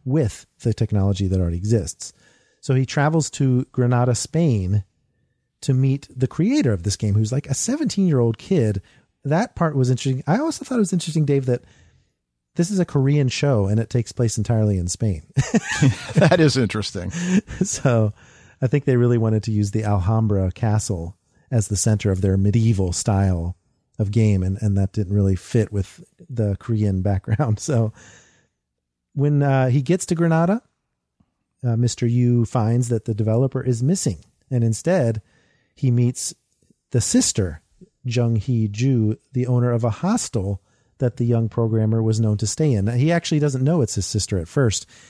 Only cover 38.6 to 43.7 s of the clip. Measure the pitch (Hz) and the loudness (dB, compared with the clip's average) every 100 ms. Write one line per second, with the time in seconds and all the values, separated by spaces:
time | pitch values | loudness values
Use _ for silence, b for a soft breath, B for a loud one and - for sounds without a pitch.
38.6 | 107 104 135 123 107 110 _ 127 123 123 | 0 0 0 2 0 -2 _ -4 0 0
39.6 | 123 117 117 110 180 233 - 113 95 98 | 2 0 -2 -2 -2 -2 -4 -4 -4 -6
40.6 | _ _ _ - 123 - 120 117 110 - | _ _ _ -4 -4 -2 0 0 0 -2
41.6 | 113 110 107 113 110 110 110 104 107 - | 0 0 2 2 0 2 0 0 -2 -2
42.6 | 156 107 101 123 151 170 - 151 147 131 | 0 2 0 0 2 0 0 0 0 0
43.6 | 135 | 0